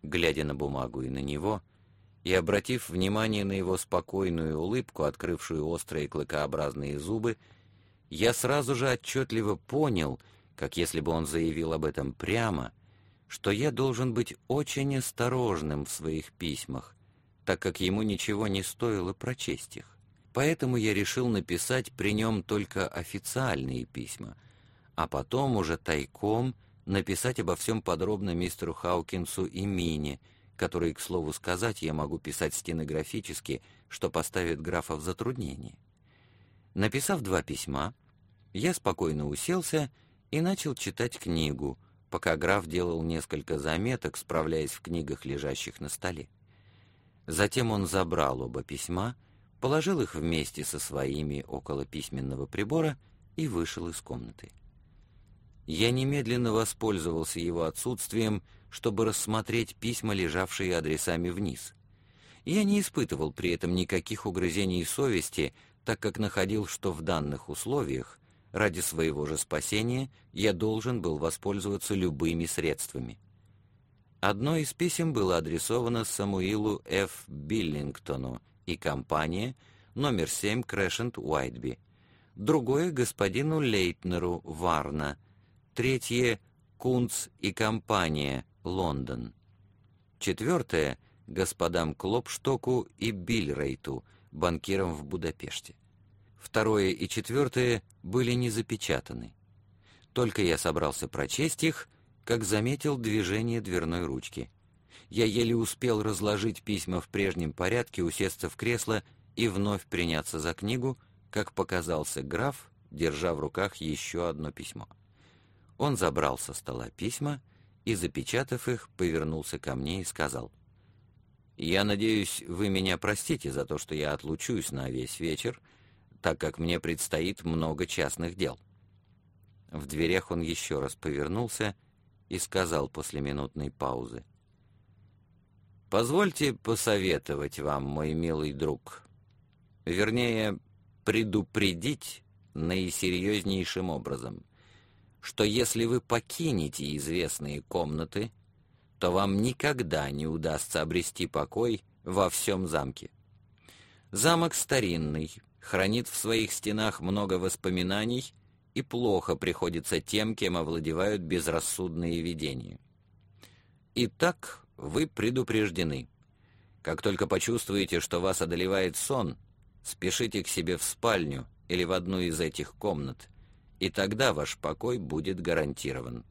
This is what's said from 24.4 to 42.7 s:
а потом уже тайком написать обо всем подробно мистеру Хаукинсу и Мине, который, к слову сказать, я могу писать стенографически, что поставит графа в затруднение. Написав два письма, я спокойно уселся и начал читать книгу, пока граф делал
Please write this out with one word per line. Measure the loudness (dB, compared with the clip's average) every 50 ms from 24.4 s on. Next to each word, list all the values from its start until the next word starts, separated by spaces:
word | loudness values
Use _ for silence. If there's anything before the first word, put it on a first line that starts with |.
| -20 -20 -20 -20 -20 -20 -20 _ _ -14 _
а | -2 -2
потом | 0 0 -2 -2 0 0 2 2 4 4
уже | 2 2 2 0
тайком | -2 0 0 0 0 0 -4 -6 -2 2 2 4 4 2 0 -2 -6 -18 -20 -20 -16 -6
написать | 0 0 0 2 0 -2 0 0 0 0 0
обо | 0 0 0
всем | 0 0 0 0 0 2
подробно | 0 0 2 2 0 0 0 0 0 0
мистеру | 0 0 -2 -2 -4 -4 -4 -4
Хаукинсу | -2 0 2 2 2 0 -2 -4 -4 -4 -4 -2 -2 -4
и | -2 -2 -4 -2
Мине, | 0 0 0 0 0 0 0 -2 -2 -4 -6 -14 -20 -20 _ _ -20 -4
который, | -2 -2 0 0 2 0 0 0
к | -2
слову | -6 -2 -2 -2 -2 -2 -4
сказать, | -4 -2 -2 0 0 0 -2 -2 -2 -2
я | -2 0
могу | 0 -2 -2 -4 -6
писать | _ -6 -4 -2 -2 -2 -2
стенографически, | -4 -4 -4 -4 -2 -2 -2 -2 -4 -4 -2 -6 -6 -6 -6 -10 -10 -4 -4 -6 -6 -6 -14 -20 -20 -20 _
что | -8 -4 -4 0
поставит | 0 0 -2 0 0 0 0 0 0 -2
графа | -2 -2 0 -2 0 0 -4
в | -4 -2
затруднение. | -4 -4 -2 -2 -4 -2 -4 -6 -6 -6 -10 -12 -14 -16 -18 _ _ _ _ _ _ _ _ _ _ -20 -20 -20 _ _ -20 _ -10 -2
Написав | 0 0 2 2 0 0 0 0 0
два | 0 2 2 2 2
письма, | 0 -6 -6 -4 -4 -2 -2 -2 -4 -6 _ _ _ _ _ _ _ _ _ _ -10 -6
я | -2 0 0 0
спокойно | 0 _ -2 0 2 0 0 0 0 -2 -2
уселся | -4 -4 -2 0 0 0 0 0 0 0 0 0 _ _ -20 _ _ _ _ _
и | -2 0
начал | 2 2 0 0 -2 -4 -4
читать | -2 -4 -6 -2 0 -2 -2 -2 -4
книгу, | -4 0 2 2 2 2 0 -2 -4 -4 -6 -6 -12 -20 _ -20 _ _
пока | -4 0 2 2 2
граф | 4 4 4 4 4 2
делал | 0